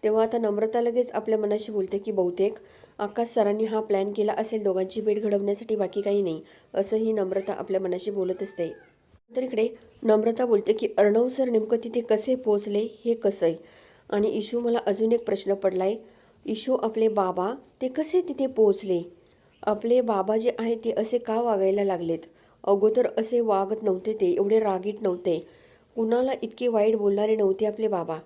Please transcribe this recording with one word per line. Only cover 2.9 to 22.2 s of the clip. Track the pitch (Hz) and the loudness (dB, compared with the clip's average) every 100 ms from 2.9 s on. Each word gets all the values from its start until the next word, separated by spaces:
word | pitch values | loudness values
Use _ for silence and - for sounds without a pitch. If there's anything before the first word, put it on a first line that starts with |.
| _ | _
आकाश | 202 208 233 | -8 -4 -2
सरांनी | 240 202 208 | 0 0 0
हा | 220 220 | -2 -2
प्लॅन | 220 196 196 | 0 -2 0
केला | 208 208 - | -2 -2 -2
असेल | 226 226 | -4 -2
दोघांची | 208 185 190 220 | 0 0 -2 -4
भेट | 214 208 | -2 -2
घडवण्यासाठी, | 208 202 202 202 226 220 | 0 0 0 -4 -4 -2
बाकी | 190 202 | -2 -2
काही | 202 202 | 0 0
नाही," | 190 160 - - _ | 0 -4 -10 -20 _
असंही | - 196 220 220 | -4 -2 0 0
नम्रता | 214 190 190 196 | 0 0 -2 -4
आपल्या | 202 190 190 | -8 -2 -2
मनाशी | 190 180 214 | 0 -4 -4
बोलत | 202 185 185 | -4 -2 -4
असते. | 190 - 165 - - _ _ _ _ 233 | -6 -6 -6 -6 -20 _ _ _ _ -6
तर | |
इकडे | 254 233 226 - - _ | -4 0 -2 -4 -20 _
नम्रता | 226 214 220 226 254 | 2 4 4 0 2
बोलते | 214 - | 2 2
की, | 220 208 - | 0 0 2
"अर्णव | 208 214 247 | 4 4 2
सर | 254 262 | 0 0
नेमकं | 226 214 233 | 2 2 -2
तिथे | 233 233 | -2 -6
कसे | 233 220 220 254 | 0 0 2 -2
पोहोचले, | 247 208 208 202 226 - 240 | 2 0 0 -2 -2 -6 -2
हे | |
कसं | 226 214 202 165 | 0 0 2 0
आहे? | 165 - - - - _ | 0 -8 -20 -20 -20 _
आणि | 208 214 | 0 0
इशू, | - 208 240 | 0 -4 -2
मला | 240 233 220 | 0 0 0
अजून | 202 220 | 0 2
एक | 233 233 | 2 0
प्रश्न | 196 196 | -4 -2
पडलाय, | 196 196 185 190 226 - - _ _ - | 0 0 0 -2 -2 -8 -20 _ _ -6
इशू, | 220 262 254 | -6 -2 0
आपले | 226 220 220 | 0 0 0
बाबा | 208 190 180 185 269 - _ | 2 0 0 -2 -4 -14 _
ते | 254 | -6
कसे | 262 311 359 | -4 0 0
तिथे | 359 277 262 | 0 -2 -4
पोहोचले? | 262 214 196 196 180 175 - - - _ _ | 4 4 4 0 -2 -4 -16 -20 -20 _ _
आपले | - 208 233 247 | -4 -2 2 2
बाबा | 233 208 190 220 | 4 0 0 0
जे | 240 - | 2 0
आहे | 226 226 | 0 -2
ते | 226 | -2
असे | - 220 240 | -2 0 -2
का | 233 220 | 0 0
वागायला | 240 208 190 202 | 2 2 2 2
लागलेत? | 202 180 170 165 | 2 0 -2 -4